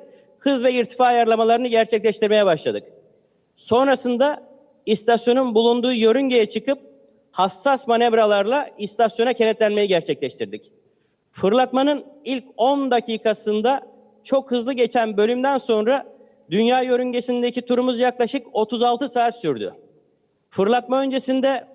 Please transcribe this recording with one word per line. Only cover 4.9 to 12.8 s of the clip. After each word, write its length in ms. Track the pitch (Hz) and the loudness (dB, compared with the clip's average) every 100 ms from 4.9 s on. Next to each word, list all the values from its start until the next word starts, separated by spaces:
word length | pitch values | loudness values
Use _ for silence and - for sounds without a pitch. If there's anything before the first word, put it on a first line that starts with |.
| 214 - 233 240 247 262 220 | -2 2 0 2 0 2 2
bulunduğu 380 | 233 240 240 | 2 2 0
yörüngeye 520 | 247 220 233 277 247 214 | 2 2 2 2 2 0
çıkıp 340 | 220 214 269 - - _ _ _ | -2 -4 -6 -8 -20 _ _ _
hassas 560 | - 185 - 277 262 - | -2 -2 0 0 0 0
manevralarla 800 | 226 240 226 214 202 202 269 - - | 2 2 4 4 2 0 -2 -4 -8
istasyona 560 | 208 - 226 - 240 | -8 0 0 0 -2
kenetlenmeyi 540 | 247 220 220 214 208 202 | 0 0 2 0 2 0
gerçekleştirdik. 840 | 180 165 143 131 - 104 107 - _ _ _ _ _ _ | 0 -2 -4 -6 -8 -10 -12 -18 _ _ _ _ _ _
Fırlatmanın 760 | - 185 233 254 254 277 285 - - 220 | -4 0 2 0 0 0 -2 -6 -16 -8
ilk 180 | 262 - - | -8 -8 -2
on 340 | 240 285 | 0 0